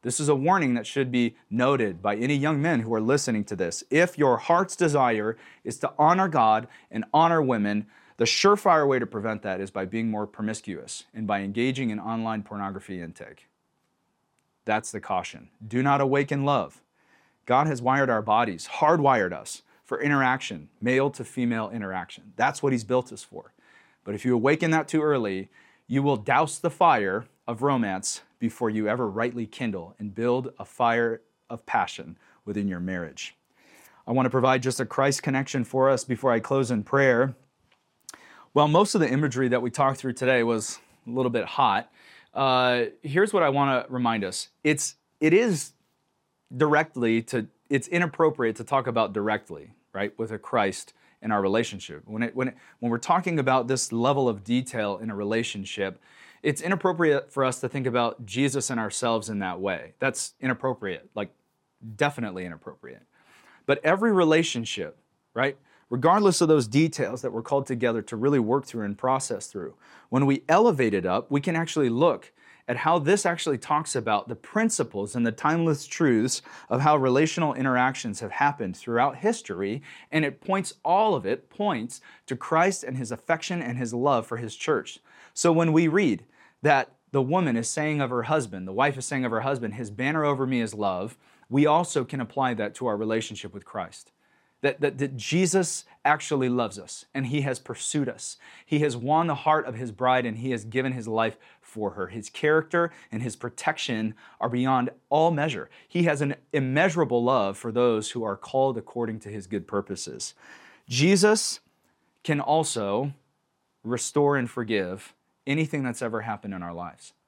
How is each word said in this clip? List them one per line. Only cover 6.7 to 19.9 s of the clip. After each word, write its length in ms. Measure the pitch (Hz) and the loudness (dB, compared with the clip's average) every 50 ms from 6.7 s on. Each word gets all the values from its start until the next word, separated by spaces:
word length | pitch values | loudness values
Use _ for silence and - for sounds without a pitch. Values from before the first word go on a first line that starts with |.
| - - - _ | -16 -20 -20 _
and 160 | - 113 107 - - | -8 -8 -8 0 2
honor 300 | 147 165 165 170 165 151 | 4 4 4 4 4 2
women, 420 | 131 127 110 104 104 104 104 107 - _ _ _ _ _ _ | 2 2 0 0 0 0 -2 -4 -6 _ _ _ _ _ _
the 80 | 117 | 0
surefire 640 | 113 - - - 196 208 208 - 202 170 156 147 139 | 0 0 4 6 4 4 6 4 4 4 4 4 4
way 100 | 135 127 | 2 2
to 80 | 120 | 0
prevent 380 | - - 110 101 113 107 104 - | -4 -6 -6 -4 -4 -4 -4 -4
that 180 | 104 95 92 | -6 -4 -4
is 80 | 98 98 | -6 -6
by 160 | - 98 95 | -6 -6 -6
being 240 | 92 98 113 113 113 | -4 -4 -4 -2 -2
more 160 | 107 107 104 | -2 -4 -4
promiscuous 760 | 104 - - 107 107 110 - - - 95 73 62 62 - - - _ _ | -6 -6 -6 -6 -6 -6 -6 -8 -10 -10 -10 -10 -12 -14 -16 -16 _ _
and 140 | 110 110 101 | -10 -4 -2
by 140 | 104 98 | -2 -2
engaging 500 | 98 98 98 117 120 131 131 123 135 117 | -2 -4 -2 0 0 0 0 -2 -4 -4
in 80 | 107 104 | -4 -6
online 420 | 92 110 113 113 113 113 110 110 | -6 -6 -6 -4 -4 -4 -4 -6
pornography 580 | 101 - 107 101 101 98 101 - - - 101 92 | -8 -8 -10 -8 -8 -8 -8 -10 -12 -12 -12 -10
intake. 480 | 85 82 - - - - - _ _ _ _ _ _ _ _ _ _ _ _ _ _ _ _ _ _ _ _ _ _ _ _ _ _ | -10 -12 -14 -16 -18 -18 -18 _ _ _ _ _ _ _ _ _ _ _ _ _ _ _ _ _ _ _ _ _ _ _ _ _ _
That's 260 | - 110 107 104 - | -2 -2 -2 -2 -6
the 80 | - 107 | -12 -12
caution. 500 | 90 - 101 92 87 - - - - - _ _ 110 113 | -8 -4 -4 -4 -4 -6 -12 -16 -20 -20 _ _ -16 -6
Do 160 | 110 123 131 | -4 -2 2
not 180 | 143 143 143 | 2 4 4
awaken 440 | 139 135 135 143 143 139 151 139 139 | 2 2 2 0 0 0 -2 -2 0
love. 360 | 143 143 127 92 73 - - _ _ _ _ _ _ _ _ _ _ _ _ _ | 0 0 0 -2 -4 -10 -20 _ _ _ _ _ _ _ _ _ _ _ _ _
God 220 | - 123 131 147 160 | 2 2 4 4 2
has 140 | 147 123 | 0 -2
wired 280 | 120 123 131 139 139 127 | 0 0 2 2 4 2
our 120 | 120 110 110 | 2 0 2
bodies, 460 | 110 107 110 120 113 92 82 - - - | 2 2 2 2 0 -2 -8 -10 -12 -4
hardwired 580 | - 156 147 165 170 147 139 131 120 101 90 87 | 2 4 4 4 6 6 4 4 4 2 0 -2
us 280 | 69 53 - - - _ _ _ _ _ | -8 -10 -12 -14 -16 _ _ _ _ _
for 180 | _ | _